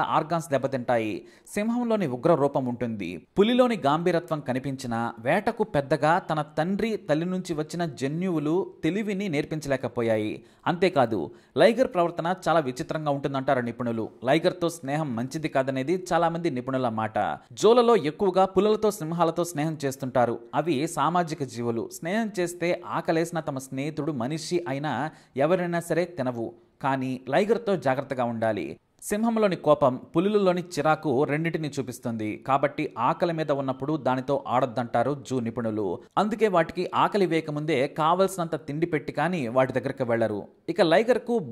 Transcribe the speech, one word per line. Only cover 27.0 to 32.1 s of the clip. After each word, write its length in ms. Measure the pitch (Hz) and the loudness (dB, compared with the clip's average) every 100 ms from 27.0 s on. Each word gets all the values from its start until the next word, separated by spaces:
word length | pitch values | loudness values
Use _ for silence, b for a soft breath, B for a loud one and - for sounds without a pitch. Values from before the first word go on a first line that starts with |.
| 127 127 - | -2 -6 0
లైగర్తో 420 | 147 202 226 202 180 135 | 2 2 2 0 0 0
జాగ్రత్తగా 360 | 131 135 131 120 113 | 0 -2 -2 -2 0
ఉండాలి. 320 | 113 104 71 - _ _ - | 0 0 -4 -10 _ _ -6
సింహంలోని 480 | 208 226 226 208 165 151 | 0 0 2 2 2 2
కోపం, 260 | 147 135 123 - 165 | 4 4 2 -2 0
పులులలోని 480 | 196 208 185 175 170 | 2 4 2 2 -2
చిరాకు 380 | 147 151 156 156 123 151 | -2 0 2 2 0 2
రెండింటినీ 400 | 156 165 156 151 139 | 0 -2 -2 -4 -6
చూపిస్తుంది. 520 | 120 120 120 | -8 -8 -6